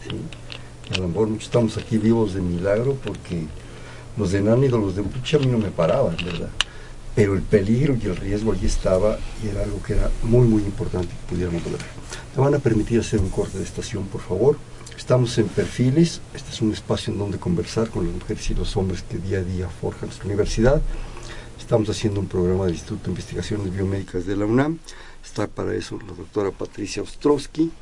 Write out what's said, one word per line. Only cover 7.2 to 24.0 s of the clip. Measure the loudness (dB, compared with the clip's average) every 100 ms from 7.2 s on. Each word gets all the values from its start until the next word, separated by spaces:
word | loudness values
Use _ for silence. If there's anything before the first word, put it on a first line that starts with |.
| 4 4
el |
peligro | 4 2 4 2 4 2
y | 0
el | -2
riesgo | -2 0 0
allí | 2 2
estaba | 2 4 4 4 2 -4 -6
y | -4
era | -2
algo | -2 -4
que | 0
era | 2 4 2
muy, | 6 6 8
muy | 6
importante | 2 -2 -2 -2 -4
que | -6 -6
pudiéramos | -2 -2 -2
lograr. | -4 -6 -8 -12 -12 -12 -8 0
Me |
van | 2 4
a |
permitir | 4 2 4 2
hacer | 2 0
un | 0
corte | 0 -2 -2
de |
estación, | -6 -6 -6 -6 -6
por | -8
favor. | -4 2 4 4 -2 -14 -14 -14
Estamos | 2 4 4 2
en | 2
Perfiles. | 2 -2 2 4 6 4 4 -10
Este | -12 -10
es | -2
un | 0
espacio | 0 -2 -2 -2
en | -4
donde | -2 -4
conversar | 0 0 0 -2 -2
con | 0 -2
las | -4
mujeres | -4 -4 0
y | 0
los | 0 0
hombres | 0 -2
que | -6 -6
día | -2 -2
a |
día | -2 -2 -4
forjan | -4 -6 -6 -8
nuestra | -8 -4
universidad. | 0 2 6 6 6 2 -2 -6 -10 -12 -12 -14 -16
Estamos | 0 0 2
haciendo | 0 0 0
un | -2
programa | 0 2 2 0
del |
Instituto | -2 -6 -8 -4
de |
Investigaciones | -6 -6 -6 -4 -4 -4
Biomédicas | -2 -2 -2